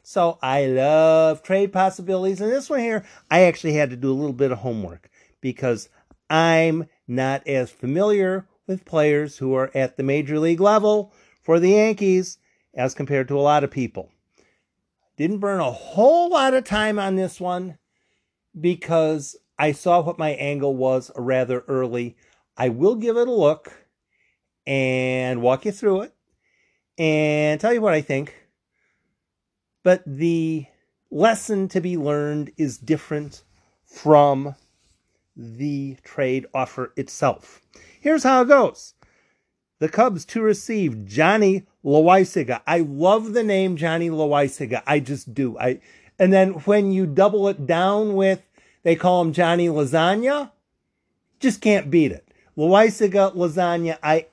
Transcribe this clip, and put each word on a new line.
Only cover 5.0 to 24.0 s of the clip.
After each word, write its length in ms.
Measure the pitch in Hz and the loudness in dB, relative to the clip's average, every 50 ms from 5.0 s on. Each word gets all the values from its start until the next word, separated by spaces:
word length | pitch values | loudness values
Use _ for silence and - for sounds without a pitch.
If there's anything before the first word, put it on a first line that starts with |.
| _ _ _ _ _ _ _ _ | _ _ _ _ _ _ _ _
because 480 | - 131 123 - 139 123 117 104 - - _ _ _ _ _ _ _ - | -8 -8 -6 -4 -4 -4 -4 -4 -8 -14 _ _ _ _ _ _ _ -6
I'm 600 | 156 160 165 165 165 160 165 165 156 165 156 - _ _ _ | -2 0 0 2 2 2 2 0 -2 -4 -6 -10 _ _ _
not 400 | - 123 131 131 131 139 135 - | -8 -6 -4 -4 -4 -6 -6 -6
as 220 | 135 139 131 123 - | -4 -4 -4 -4 -6
familiar 800 | - _ - 123 143 175 202 214 208 202 190 185 190 190 190 _ _ _ _ | -10 _ -8 -4 -2 0 0 0 0 0 0 -2 -4 -6 -8 _ _ _ _
with 200 | - 190 185 - | -10 -10 -10 -8
players 520 | - 170 156 151 151 147 147 151 143 - | -4 -2 0 2 2 2 0 -2 -6 -8
who 160 | - 135 131 131 | -8 -4 -2 -2
are 160 | 131 131 131 - | -2 -2 -4 -2
at 200 | 135 131 127 - | -4 -4 -4 -4
the 80 | - 135 | -4 -4
major 360 | 135 139 151 143 139 151 151 | -2 -2 -2 -2 -4 -2 -2
league 200 | 156 165 170 165 | 0 0 0 2
level 540 | 190 202 214 214 208 214 214 208 202 - _ _ _ _ _ _ _ | 2 4 4 4 4 2 2 0 -2 -6 _ _ _ _ _ _ _
for 160 | - 165 170 | 2 2 4
the 100 | 175 185 | 4 4
Yankees 720 | 202 214 214 220 214 214 202 190 185 185 180 - - - _ _ _ _ _ _ _ | 4 4 4 2 0 0 0 2 2 2 0 -4 -10 -20 _ _ _ _ _ _ _
as 220 | 127 123 135 - | -4 -4 -4 -4
compared 320 | - 143 135 143 135 131 | -6 -4 -2 -2 -2 -2
to 100 | 123 143 | -2 0
a 40 | 139 | 2
lot 220 | 143 147 147 147 139 | 2 4 4 2 0
of 60 | - | -2
people. 400 | - 139 123 110 - 95 82 - _ _ _ _ _ _ _ _ _ _ _ _ _ _ _ _ _ _ _ _ _ | -4 -6 -6 -6 -8 -12 -16 -16 _ _ _ _ _ _ _ _ _ _ _ _ _ _ _ _ _ _ _ _ _
Didn't 240 | - 147 175 214 196 | -4 -4 -4 -2 -4
burn 220 | 202 202 196 185 | -4 -4 -2 -2
a 100 | 156 127 | -2 -4
whole 580 | 117 - - - - 185 233 269 330 349 349 349 | -4 -8 -12 -6 0 4 6 6 6 4 4 2
lot 240 | 359 294 269 269 262 | 2 2 2 2 2
of 100 | 262 254 | 0 0
time 360 | - 202 214 214 214 214 208 | -2 -2 -2 -2 -2 -2 -2
on 160 | 196 196 190 | -2 -2 -2
this 240 | 190 190 175 - - | -2 -4 -4 -6 -8
one 380 | 180 180 180 180 185 180 147 - _ _ _ _ _ _ _ _ _ _ _ _ _ _ - 156 | -8 -6 -6 -6 -8 -10 -14 -18 _ _ _ _ _ _ _ _ _ _ _ _ _ _ -10 -4
because 760 | 156 175 175 170 - 160 170 165 160 156 156 151 139 - - - _ _ _ - | -2 -2 -2 -2 -4 -2 0 2 2 0 0 -4 -6 -12 -16 -20 _ _ _ -2
I 120 | 147 156 | -2 -2
saw 300 | 147 - - 180 170 175 | -2 -2 0 2 2 2
what 160 | 156 170 165 | 2 -2 -4
my 140 | - 160 151 | -4 -4 -4
angle 440 | 143 131 139 143 147 143 139 139 135 | -4 -4 -6 -6 -4 -2 -2 -2 -2
was 360 | 127 131 131 131 131 127 - - | 0 0 0 0 -2 -4 -8 -10
rather 480 | - 120 127 131 127 127 123 127 123 - | -8 -4 -2 0 0 0 -2 -4 -6 -4
early. 500 | - 139 131 127 120 117 123 120 120 - _ _ _ _ _ _ _ _ | -4 -4 -2 -2 -2 -4 -6 -8 -8 -12 _ _ _ _ _ _ _ _
I 140 | - 123 127 | -4 -2 -2
will 260 | 113 120 160 202 247 | 0 2 2 0 2
give 220 | 220 220 233 226 | 0 -2 -2 -2
it 100 | 233 240 | 0 0
a 40 | 254 | 0
look 540 | 240 214 156 147 208 - - - - - _ _ _ _ | 2 2 2 2 2 0 -6 -18 -20 -20 _ _ _ _